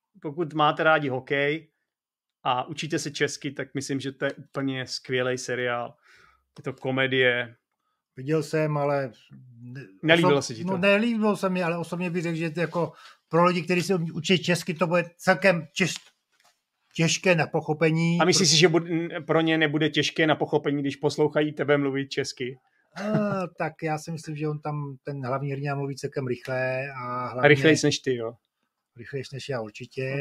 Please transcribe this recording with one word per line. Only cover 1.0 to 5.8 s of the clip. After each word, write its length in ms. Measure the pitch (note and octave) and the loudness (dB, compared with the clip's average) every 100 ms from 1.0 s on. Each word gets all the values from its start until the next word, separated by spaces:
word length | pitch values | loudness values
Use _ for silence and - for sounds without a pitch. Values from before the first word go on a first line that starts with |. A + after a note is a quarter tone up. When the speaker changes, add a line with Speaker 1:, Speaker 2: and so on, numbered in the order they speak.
| C#3+ | 2
Speaker 1:
hokej 600 | B2+ B2+ C#3 C#3+ D#3+ D#3 _ _ _ _ _ _ _ | -4 -4 -2 0 -2 -8 _ _ _ _ _ _ _
a 220 | C3+ B2+ B2+ | -2 -2 -4
učíte 300 | D3 D3+ D#3 | -8 -4 -4
se 120 | D#3 | -6
česky, 400 | - C#3+ - C#3+ | -4 -4 -4 -10
tak 240 | C#3 - | -10 -8
myslím, 260 | C3+ C3+ C#3 | -8 -6 -6
že 120 | C3+ | -6
to 120 | C3+ | -6
je 80 | C#3+ | -6
úplně 540 | C#3+ - C#3+ C3+ C3 B2+ | -6 -12 -6 -6 -6 -8
skvělej 520 | - - B2+ B2+ B2+ | -10 -4 -2 -2 -4
seriál. 560 | - B2 B2 A#2+ | -6 -4 -4 -4